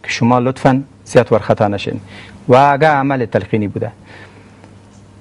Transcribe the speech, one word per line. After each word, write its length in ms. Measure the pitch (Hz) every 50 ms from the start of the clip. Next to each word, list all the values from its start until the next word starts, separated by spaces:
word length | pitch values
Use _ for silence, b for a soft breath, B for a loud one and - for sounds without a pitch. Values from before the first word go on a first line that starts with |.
| -
که 60 | -
شما 300 | - - 120 117 123 123
لطفاً 440 | 120 131 131 - - 139 127 135 135 - - - -
زیاد 280 | - - 127 117 - 117
ور 60 | 107
خطا 280 | - - 110 - 113 101
نشین 320 | 101 101 - - - 107 - B B B B B B B - -
و 60 | 123
اگر 360 | 127 139 143 143 135 156 156
عمل 340 | 151 139 135 139 139 131 120
تلقینی 420 | 104 - 107 98 - - 110 104 95
بوده. 240 | 98 113 110 110 - - B B B B B B B B B B B B B B - - - - - - - - - -